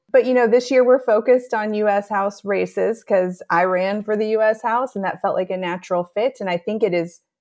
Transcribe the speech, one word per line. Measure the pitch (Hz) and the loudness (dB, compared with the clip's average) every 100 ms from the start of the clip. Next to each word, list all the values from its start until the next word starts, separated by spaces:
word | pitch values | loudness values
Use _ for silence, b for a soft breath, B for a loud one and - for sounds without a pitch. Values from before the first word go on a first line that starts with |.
| _ | _
But, | 262 233 | 2 4
you | |
know, | 254 240 | 4 4
this | 247 247 | 2 2
year | 262 | 2
we're | 247 262 | 4 4
focused | 277 214 226 254 254 | 4 0 4 2 2
on | 226 214 | -4 -2
U | 208 208 | -2 0
S | 202 202 | 0 0
House | 208 196 202 | -2 -2 -4
races | 196 196 180 196 190 226 | -4 -2 -2 -2 -2 -2
'cause | - 196 185 180 - | -2 0 0 -4 -2
I | 170 | 0
ran | 185 185 190 208 | 2 0 -2 -4
for | 208 214 | -4 -2
the | 214 | 0
U | 220 | 0
S | 214 220 | 0 0
House | 247 233 254 202 | -2 -2 -2 -4
and | |
that | 190 185 | -6 -6
felt | 196 175 | -4 -4
like | 185 | -4
a | 185 | -4
natural | 180 180 - 180 | -6 -6 -4 -4
fit. | 175 - 240 262 | -2 -2 -2 -2
And | 190 | -4
I | 175 | -4
think | 175 214 | -4 -2
it | 220 | 0
is | 175 170 - _ _ | 0 -4 -8 _ _